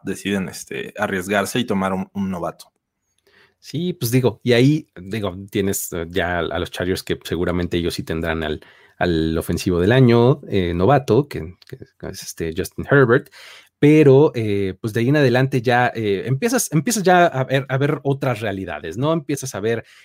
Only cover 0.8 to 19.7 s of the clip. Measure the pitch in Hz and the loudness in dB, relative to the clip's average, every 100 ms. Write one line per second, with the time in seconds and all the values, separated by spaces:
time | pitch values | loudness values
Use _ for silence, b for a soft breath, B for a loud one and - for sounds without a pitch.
0.8 | - - - 95 95 101 95 127 117 98 | -10 -6 -4 -4 -2 -2 0 -2 -2 -2
1.8 | 95 95 95 101 95 90 82 - - _ | -2 -4 -6 -6 -6 -4 -8 -10 -20 _
2.8 | _ _ _ _ b b b b - 139 | _ _ _ _ b b b b -10 -6
3.8 | 180 175 117 127 123 104 123 117 135 156 | -6 -4 0 2 0 -2 2 4 6 4
4.8 | - - 92 110 101 92 101 107 98 98 | -2 -18 -10 -6 -6 -8 -6 -2 -2 -2
5.8 | - 87 82 90 87 87 82 87 82 - | -6 -8 -4 -2 -2 -2 -2 -4 -6 -4
6.8 | 92 92 - 85 - 85 87 87 87 87 | -4 -4 -4 -6 -4 -4 -2 -2 -2 -2
7.8 | 85 - - 82 82 80 78 73 b b | -2 -6 -6 -6 -4 -4 -4 -6 b b
8.8 | b b 90 80 80 80 - 85 95 85 | b b 0 2 0 -2 -2 -4 0 2
9.8 | 92 131 123 117 120 147 - 104 87 85 | 4 6 6 6 4 2 -2 -2 0 0
10.8 | 101 139 139 113 151 82 80 87 _ - | 2 2 4 0 0 -8 -12 -16 _ -20
11.8 | - _ 76 95 - - 82 85 85 - | -20 _ -16 -14 -16 -10 -8 -6 -8 -8
12.8 | 82 139 120 135 - B B B B - | 2 4 6 4 0 B B B B 0
13.8 | 147 156 139 131 151 120 107 101 95 90 | 4 6 8 8 6 0 -2 -2 -2 -4
14.8 | 113 113 120 151 131 123 135 135 113 123 | -6 -2 0 4 4 2 2 0 2 2
15.8 | 120 113 107 95 117 135 233 254 - 151 | 2 0 -2 -2 -2 -2 0 -2 0 -2
16.8 | 240 233 185 180 175 131 127 135 135 131 | -2 0 4 4 4 2 -2 -2 -2 -2
17.8 | 143 147 139 135 135 110 107 98 87 76 | 0 -2 -2 -2 -2 -4 -4 -6 -6 -8
18.8 | 82 95 147 165 147 139 135 101 107 | -8 -4 -2 -2 -2 -6 -6 -6 -4